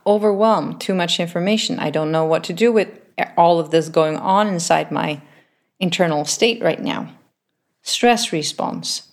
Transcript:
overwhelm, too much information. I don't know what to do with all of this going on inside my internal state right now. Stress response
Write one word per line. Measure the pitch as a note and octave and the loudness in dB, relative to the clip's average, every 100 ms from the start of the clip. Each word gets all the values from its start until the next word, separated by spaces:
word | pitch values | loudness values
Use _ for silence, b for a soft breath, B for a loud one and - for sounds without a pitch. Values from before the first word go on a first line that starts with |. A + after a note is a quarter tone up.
| - | 0
overwhelm, | G#3 G#3+ G3 A3 F#3 D3 E3 | 2 2 4 4 2 0 -6
too | - | -4
much | F#3+ F3 F3 | -2 0 -2
information. | E3+ F3 F3+ G#3+ - - | -4 -2 0 0 -2 -4
I | D3+ | -4
don't | D3+ D#3 | -2 0
know | D#3+ | 0
what | D#3+ D#3+ | 2 0
to | - | -2
do | E3+ A#3 | 0 2
with | A3 F#3 - _ - - - | 2 0 -6 _ -6 -2 4
all | E3+ E3+ | 4 4
of | D3+ | 2
this | D#3+ D#3 | 0 0
going | E3 D#3 D#3 | 0 0 0
on | - G3 G#3 | 0 2 2
inside | F3+ E3 D#3+ D#3 | -2 0 0 0
my | D3 D#3+ D3 - b b b b - | -4 -4 -6 -12 b b b b -6
internal | F#3 E3+ F3 D3+ | -2 0 0 0
state | D3+ - A3+ A#3 | -2 0 0 0
right | E3+ D3+ | -2 -2
now. | B2+ - - - _ _ _ _ _ _ | -4 -6 -10 -16 _ _ _ _ _ _
Stress | - - A#3+ A3+ - | -8 0 2 2 0
response | E3 D3+ - - - - - - | -4 -6 -6 -6 -6 -8 -10 -12